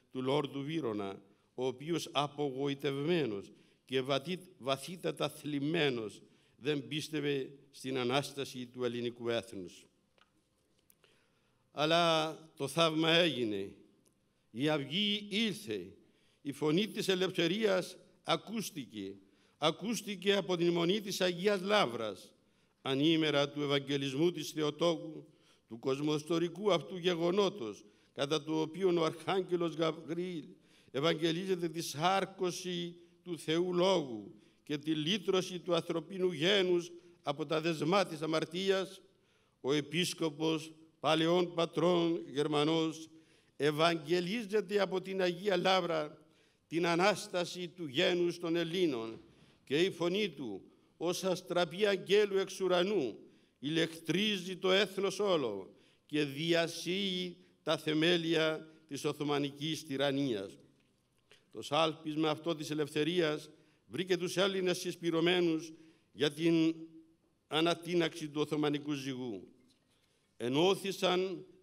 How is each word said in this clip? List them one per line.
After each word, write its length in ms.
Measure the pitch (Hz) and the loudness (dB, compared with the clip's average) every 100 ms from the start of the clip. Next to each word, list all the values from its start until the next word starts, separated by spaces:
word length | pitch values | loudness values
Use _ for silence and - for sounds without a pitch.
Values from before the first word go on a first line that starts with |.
| _ | _
του 120 | 131 | -6
Λόρδου 400 | 131 147 143 139 | 0 0 0 -6
Βύρονα, 600 | 139 165 123 104 98 101 - _ _ | -6 -4 -2 -4 -6 -8 -16 _ _
ο 120 | - 131 | -6 -4
οποίος 420 | 127 151 156 - | -4 -4 -4 -2
απογοητευμένος 1400 | 135 143 147 147 127 143 139 147 139 151 175 123 98 - - _ _ | -2 -2 -2 -4 -2 -4 -2 -4 -2 0 0 0 -4 -10 -20 _ _
και 160 | - 131 | -4 -2
βαθύ-, 500 | 131 139 151 180 - - | 0 -2 -2 -8 -10 -8
βαθύτατα 720 | 120 135 - 175 160 151 151 | -4 -4 -4 -8 -6 -4 -4
θλιμμένος 920 | - 156 143 143 170 143 120 104 - - _ _ _ | -6 -6 -4 -2 0 0 0 -6 -10 -20 _ _ _
δεν 320 | 123 147 120 | -4 -4 -4
πίστευε 600 | 147 - 151 143 139 131 - _ | -8 -6 -4 -2 -2 -4 -12 _
στην 280 | - 131 131 | -12 -6 -2
Ανάσταση 680 | 123 139 139 143 131 127 120 | 2 2 0 -6 -10 -10 -12
του 180 | 127 | -4
ελληνικού 440 | 123 120 120 117 117 | -4 -2 -6 -4 -2
έθνους. 580 | 117 - 98 87 - - _ _ _ _ _ _ _ _ _ _ _ _ _ _ _ _ _ _ | -2 -4 -10 -12 -16 -20 _ _ _ _ _ _ _ _ _ _ _ _ _ _ _ _ _ _
Αλλά 680 | 135 156 170 170 160 160 160 - - | 0 4 4 6 4 0 -6 -16 -8
το 120 | 139 | -4
θαύμα 420 | 170 165 156 160 | 2 2 4 4
έγινε. 640 | 165 175 123 110 101 98 - - _ _ _ _ _ _ | 6 4 2 0 -2 -4 -10 -20 _ _ _ _ _ _
Η 180 | 113 151 | -4 0
αυγή 580 | 151 131 180 208 208 208 | 0 -2 -2 0 -2 -2
ήλθε. 680 | 214 220 - 208 104 87 - _ _ _ _ | -2 -2 -2 -6 -8 -8 -16 _ _ _ _
Η 100 | 143 | -10
φωνή 340 | 135 151 165 214 | -4 0 2 0
της 220 | 208 180 | -2 0
ελευθερίας 880 | 185 185 - 165 208 214 185 - - - _ | 0 0 0 0 2 2 0 -2 -10 -20 _
ακούστηκε. 960 | - 160 185 220 - 151 104 104 98 98 - _ _ _ | -2 -2 -2 -8 -6 -10 -10 -10 -10 -12 -20 _ _ _
Ακούστηκε 760 | 156 - 196 196 196 190 196 | -2 0 -4 -6 -6 -2 0
από 220 | 196 165 175 | 2 0 0
την 160 | 170 | 2
μονή 280 | 170 170 214 | 2 2 0
της 200 | 202 180 | -2 -2
Αγίας 400 | 185 175 202 202 | 0 0 0 0
Λαύρας, 680 | 190 208 139 117 107 95 - _ _ _ _ _ | 2 2 2 0 -6 -6 -14 _ _ _ _ _
ανήμερα 680 | 135 135 156 160 156 143 143 | -2 2 4 4 4 4 2
του 120 | 143 | 0
Ευαγγελισμού 720 | 143 143 131 143 139 131 175 | 0 0 0 -2 -2 2 0
της 180 | 160 147 | 0 -6
Θεοτόκου, 760 | 151 147 147 170 156 156 151 - _ _ _ _ | -4 -2 0 0 0 -6 -14 -18 _ _ _ _
του 100 | 117 | -6
κοσμοϊστορικού 960 | 131 135 151 151 151 165 170 175 208 | -2 0 0 -2 0 0 -2 0 2
αυτού 240 | 170 147 185 | 2 0 -4
γεγονότος, 880 | 175 165 170 196 190 131 110 95 - _ _ | -2 0 2 2 2 0 -8 -10 -16 _ _
κατά 280 | - 139 156 | -6 -2 -2
το 180 | 147 156 | 0 -2
οποίο 400 | 156 170 185 170 | -2 0 2 2
ο 40 | |
Αρχάγγελος 680 | 156 147 - 190 170 175 170 | 2 0 -2 -2 0 0 -2
Γαβρίλ 720 | 151 160 151 135 170 185 165 - - _ - _ | -2 -2 -2 -8 -6 -6 -8 -10 -18 _ -20 _
ευαγγελίζεται 800 | 127 160 160 165 165 190 175 170 | -2 0 2 0 0 -2 -2 -2
τη 140 | 160 | -4
σάρκωση 1120 | 151 139 175 196 185 - 180 175 180 175 175 170 - _ | -8 0 2 2 0 -2 -4 -4 -6 -6 -6 -10 -20 _
του 160 | 180 156 | -10 -6
Θεού 360 | - 165 180 | 0 0 2
Λόγου 600 | 175 190 170 135 110 101 - - _ | 4 4 4 0 -6 -12 -18 -20 _
και 160 | - 147 | -6 -4
τη 160 | 151 | 0
λύτρωση 640 | 156 151 208 190 185 185 180 | 0 0 0 2 0 0 -4
του 160 | 165 | 0
ανθρωπίνου 580 | 165 - 165 156 190 180 | 0 0 -4 -6 -2 -2
γένους 580 | 135 175 202 180 175 170 - - - | 2 2 4 4 2 0 -10 -20 -8
από 240 | 160 143 156 | -6 -4 -2
τα 140 | 160 | 0
δεσμά 460 | 160 151 151 202 180 | 0 0 2 4 2
της 160 | 156 | -2
αμαρτίας, 800 | 156 160 160 175 190 190 175 - - _ _ _ _ _ | -2 -2 -2 0 2 2 -2 -10 -20 _ _ _ _ _
ο 120 | 131 | 0
Επίσκοπος 1000 | 147 143 160 170 - 165 147 160 160 - - - _ | 0 0 -2 -2 -2 -4 -2 0 -2 -4 -16 -20 _
Παλαιών 540 | 143 160 160 180 175 | 0 2 4 4 2
Πατρών 680 | 170 170 151 170 175 170 170 - | 0 -2 2 2 4 2 -2 -4
Γερμανός 760 | 131 147 147 151 160 160 156 - - _ _ _ - | -2 0 2 2 2 0 -4 -14 -20 _ _ _ 0
ευαγγελίζεται 1200 | 147 151 170 165 147 180 175 240 196 214 180 202 | 0 4 4 2 0 0 0 -4 -2 -2 0 0
από 200 | 190 185 | 0 -2
την 220 | 180 190 | -4 0
Αγία 340 | 180 170 202 180 | 0 0 0 2
Λαύρα 720 | 180 190 170 160 151 - - _ _ _ _ | 4 4 2 -2 -4 -10 -20 _ _ _ _
την 200 | 160 175 | 0 2
Ανάσταση 840 | 170 202 185 - 180 160 175 175 | 4 4 4 0 -4 -2 -6 -10
του 180 | 180 151 | -8 -4
γένους 520 | 131 185 175 175 - | 2 2 4 2 -2
των 180 | 170 170 | -2 -2
Ελλήνων 640 | 165 185 170 117 113 113 - - - _ | 0 2 2 0 -4 -10 -16 -20 -20 _
και 160 | - 143 | -2 2
η 100 | 185 | 2
φωνή 380 | - 175 196 208 | 2 0 0 -2
του, 340 | 156 120 95 - _ _ - | -4 -8 -8 -12 _ _ -6
ως 280 | 165 175 | -4 -2
αστραπή 640 | 185 170 - 175 170 180 208 | -2 -2 0 0 0 2 2
αγγέλου 500 | 190 147 202 208 190 | 2 4 4 4 2
εξ 240 | 190 - | -2 -2
ουρανού, 580 | 185 175 185 208 120 - - - _ _ | 2 4 4 2 0 -4 -14 -20 _ _
ηλεκτρίζει 960 | 139 160 160 - - 175 214 196 175 180 | -2 0 0 -2 -2 2 2 0 -4 -2
το 140 | 190 | 2
έθνος 480 | 190 202 202 196 190 | 4 2 0 -2 0
όλο 560 | 202 165 120 98 - - _ _ _ | 2 2 0 -4 -8 -18 _ _ _
και 180 | 151 | -2
διασύει 1120 | 143 135 165 165 165 - 170 185 196 180 180 170 - _ | -2 -2 2 2 2 -2 -4 -2 -2 -2 -6 -10 -20 _
τα 140 | 147 160 | -2 -2
θεμέλια 1000 | 156 151 165 180 165 160 160 156 - - - | 0 2 4 4 4 2 2 0 -8 -20 -12
της 160 | 139 | -6
Οθωμανικής 800 | 147 143 143 143 143 143 156 151 | -4 -2 0 0 0 -4 -4 -4
τυραννίας. 720 | 160 135 143 139 139 104 98 - - _ _ _ _ _ _ - _ | -4 0 0 2 0 -2 -4 -12 -20 _ _ _ _ _ _ -20 _
Το 100 | - | -14
σάλπισμα 680 | - 147 160 151 156 151 156 | -2 2 2 0 -6 0 0
αυτό 240 | 151 160 | 0 -2
της 160 | 151 139 | -4 -4
ελευθερίας 800 | 151 143 151 156 180 156 151 - - _ _ _ | -4 -2 -2 0 2 0 -2 -8 -20 _ _ _
βρήκε 300 | 123 185 175 | -6 0 0
τους 200 | 175 170 | 0 0
Έλληνες 420 | 196 190 180 175 | 0 2 0 0
συσπυρωμένους 920 | 180 165 170 165 170 180 170 160 - - - _ _ | -4 -2 2 6 6 6 4 2 -2 -14 -20 _ _
για 180 | 101 147 | 0 0
την 420 | 143 165 165 160 165 - - - _ _ _ - | 2 4 6 4 2 -8 -18 -20 _ _ _ -2
ανατείναξη 840 | 147 170 165 170 175 165 165 151 | 2 2 2 0 0 0 -2 -6
του 120 | 151 | -2
Οθωμανικού 520 | 143 151 147 147 147 | 0 0 0 0 -2
ζυγού. 560 | 143 131 127 127 95 - _ _ _ _ _ _ _ _ - | -6 -4 -6 -6 -8 -12 _ _ _ _ _ _ _ _ -6
Ενώθησαν 1080 | 117 139 185 190 196 - 185 180 190 165 - - | -2 4 4 2 -2 -2 2 2 0 -4 -12 -20